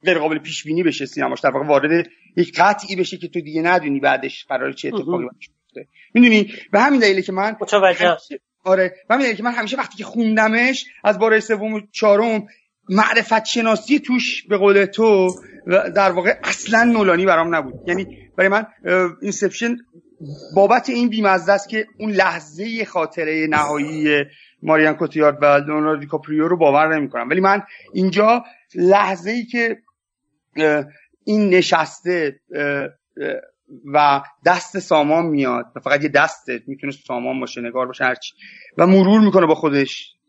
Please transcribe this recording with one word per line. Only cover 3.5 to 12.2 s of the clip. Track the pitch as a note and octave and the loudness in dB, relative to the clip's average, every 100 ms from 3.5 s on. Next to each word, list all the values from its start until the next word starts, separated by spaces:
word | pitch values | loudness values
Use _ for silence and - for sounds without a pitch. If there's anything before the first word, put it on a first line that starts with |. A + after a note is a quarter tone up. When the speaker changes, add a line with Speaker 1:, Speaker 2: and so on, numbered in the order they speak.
| D#3 | -4
Speaker 1:
ندونی | E3+ F3+ D3+ C#3 | 0 0 0 -2
بعدش | C3+ C3+ C3 - - | 0 -2 -4 -12 -8
قراره | C3 C3+ | -6 -6
چه | C3+ C#3+ | -8 -8
اتفاقی | A3 D3 | -6 -4
Speaker 2:
مهم. | F3 B2 | -6 -6
Speaker 1:
براش | - - | -12 -20
بیفته. | _ _ - - _ _ | _ _ -20 -20 _ _
می‌دونی؟ | A#3 B3 G#3+ G3+ - - | 4 6 6 0 -8 -2
به | G3+ | 2
همین | B3+ C#4 | 2 4
دلیله | G#3+ F#3+ | 2 2
که | F#3 | -2
من | F#3+ G#3 A3 | -4 -4 -4
Speaker 2:
متوجهم. | G#3 G#3 F#3+ F3 F3+ | -2 0 2 2 0
Speaker 1:
همیشه... | E3 - - _ _ | -2 -6 -18 _ _
آره، | - F#3 F#3 F3+ _ | 0 2 0 -4 _
به | |
همین | A#3+ C4 | 0 0
دلیله | G#3 | -2
که | |
من | A#3 | -6
همیشه | A#3+ G#3+ C4 | -6 -6 -6
وقتی | - - | -8 -10
که | |
خوندمش | G#3 A3+ A3+ A3 A3 A3+ B3 C4 - _ | -10 -4 0 2 2 2 0 -2 -10 _
از | G3+ G3 | -2 2
بارهٔ | A3 A3 | 2 2
سوم | - G#3+ G#3+ | 0 -4 -4
و | G#3+ G#3 | -8 -10
چهارم، | - G#3+ G3+ | -2 2 2